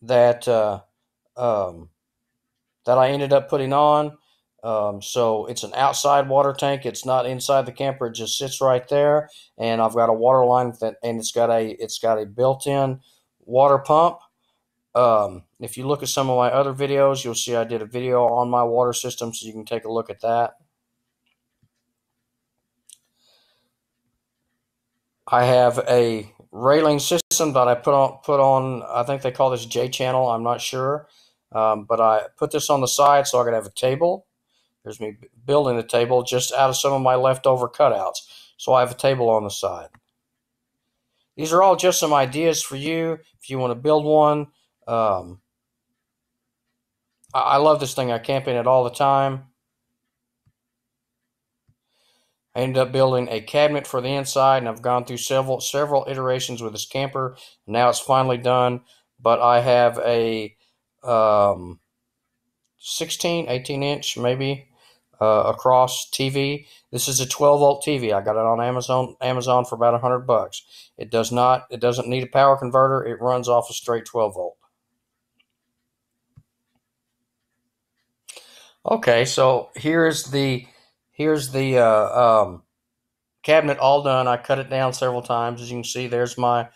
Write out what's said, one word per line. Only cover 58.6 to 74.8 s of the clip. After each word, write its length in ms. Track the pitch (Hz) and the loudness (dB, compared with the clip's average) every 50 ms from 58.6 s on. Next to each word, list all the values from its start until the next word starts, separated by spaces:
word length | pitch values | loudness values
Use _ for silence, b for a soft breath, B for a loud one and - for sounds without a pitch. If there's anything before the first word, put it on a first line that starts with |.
| 123 123 123 120 b b b b b b _ _ | 2 0 0 -4 b b b b b b _ _
but 200 | - 113 117 117 | 0 2 2 4
I 200 | 120 120 120 120 | 4 4 4 4
have 380 | 120 131 123 123 120 117 117 120 | 4 4 4 4 4 2 2 0
a, 580 | - 120 120 117 117 113 113 110 107 107 - _ _ _ _ _ _ _ _ _ - | -2 0 0 0 0 0 -2 -4 -6 -10 -14 _ _ _ _ _ _ _ _ _ -4
um, 760 | 127 117 113 110 107 104 104 101 101 98 90 90 87 90 - _ _ _ _ _ _ _ _ _ _ _ _ _ _ _ _ _ _ _ _ | -2 2 2 4 4 4 4 4 4 2 -2 -6 -14 -18 -20 _ _ _ _ _ _ _ _ _ _ _ _ _ _ _ _ _ _ _ _
sixteen, 720 | - - - - 165 160 - - - 175 170 170 160 120 | -14 -10 -8 -8 -6 -6 -6 -4 -4 -2 -2 -4 -4 -4
eighteen 360 | 127 127 131 - 143 139 139 | -6 -6 -6 -8 -6 -6 -4
inch 340 | 143 143 - - - - 117 | -4 -6 -6 -6 -8 -8 -4
maybe, 500 | 120 123 127 131 135 135 139 135 - _ b b b b b b b _ _ _ | -2 -2 -2 -2 -4 -6 -6 -8 -10 _ b b b b b b b _ _ _
uh, 240 | 107 107 107 107 - | 0 2 2 2 2
across 640 | 110 110 - - 131 127 127 127 127 135 - - - | 0 -2 -2 0 2 4 4 4 2 0 -6 -10 -10
T 200 | - - 135 135 | -6 -6 -4 -4
V. 360 | 135 139 139 139 143 147 147 b b b b b | -2 -4 -4 -4 -6 -8 -12 b b b b b
This 160 | - 123 - | -8 -6 -6
is 140 | 139 131 - | -2 -2 -2
a 60 | 131 127 | -2 -4
twelve 320 | - - 147 143 143 143 | -2 2 4 4 4 6
volt 220 | 143 139 139 143 | 4 4 2 2
T 140 | - 156 147 131 | -2 -4 -4 -2
V. 140 | 120 107 | -2 -2
I 100 | 104 98 | -2 -2
got 120 | 101 110 107 | -2 -2 -2
it 100 | 110 110 | 0 0
on 160 | 113 117 113 | 0 0 0
Amazon, 540 | 117 123 127 127 120 127 131 127 127 - - _ | -2 -2 -4 -4 -2 -2 -2 -2 -2 -4 -8 _
Amazon 440 | 131 127 127 127 120 127 123 127 120 | -6 -4 -4 -2 0 2 2 2 0
for 120 | - 113 | -2 -4
about 180 | 113 120 120 120 | 0 2 2 2
a 40 | 120 | 2
hundred 280 | 120 123 127 123 127 | 0 -2 -2 -2 0
bucks. 640 | 131 120 107 95 85 - - - _ - - - _ _ | 0 0 0 0 -4 -10 -16 -18 _ -20 -20 -20 _ _
It 160 | - - 107 | -16 -10 -4
does 180 | 117 113 110 113 | -2 -2 -2 0
not, 360 | 120 123 123 127 127 127 - _ | 0 2 4 4 2 2 -2 _
it 80 | 127 113 | -8 -2
doesn't 300 | 120 123 120 123 113 120 | -2 0 0 -2 -4 -4
need 160 | 127 131 131 | -4 -4 -6
a 40 | - | -2
power 280 | - 135 139 139 135 | 2 4 4 4 4
converter. 500 | 135 131 123 127 131 135 135 135 131 - | 2 0 0 2 2 4 4 2 -2 -2
It 140 | 117 117 104 | -6 -6 -4
runs 280 | 117 127 127 123 120 120 | -2 -2 0 0 0 2
off 220 | 120 117 113 - | 2 2 0 -2
a 20 | |
straight 340 | - - - 120 117 113 113 | -8 -10 -6 -4 -4 -4 -6
twelve 280 | - - 117 107 104 95 | -6 -2 -2 -2 -2 -2
volt. 220 | 92 90 85 - _ _ _ _ _ | -6 -10 -10 -12 _ _ _ _ _